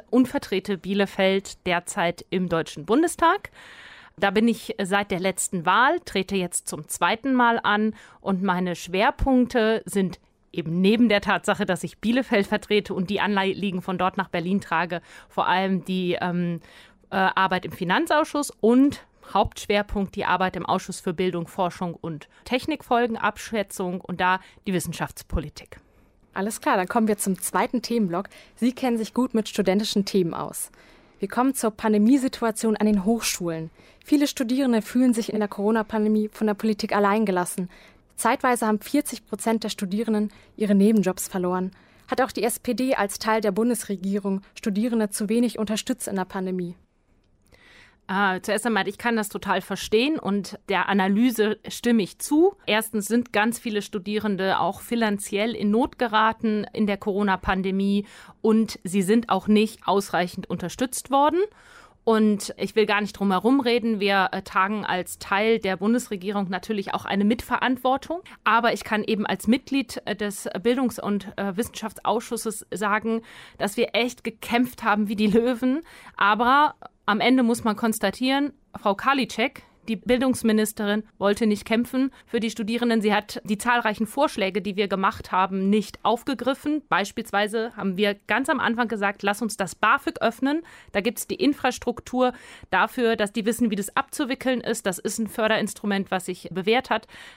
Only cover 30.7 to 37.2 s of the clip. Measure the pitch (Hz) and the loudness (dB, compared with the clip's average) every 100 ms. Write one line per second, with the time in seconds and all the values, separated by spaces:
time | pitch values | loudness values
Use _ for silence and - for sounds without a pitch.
30.7 | - - - _ _ 196 - 262 262 220 | -14 -20 -20 _ _ -6 0 0 0 -2
31.7 | 214 226 214 214 277 254 - 233 220 226 | -2 2 4 4 4 2 -2 -4 -2 -2
32.7 | 214 214 208 185 233 - - 175 160 160 | 0 2 2 2 0 -2 -4 -4 -6 -8
33.7 | - - _ - 294 285 - 233 254 269 | -14 -20 _ 0 2 2 0 -2 0 2
34.7 | 226 208 247 254 226 226 214 208 - 202 | 2 0 2 4 2 0 -2 -2 -2 0
35.7 | 226 208 220 214 214 214 - 214 208 220 | 0 0 0 2 2 0 -2 -2 0 -2
36.7 | 214 214 208 202 214 | -2 -2 2 2 2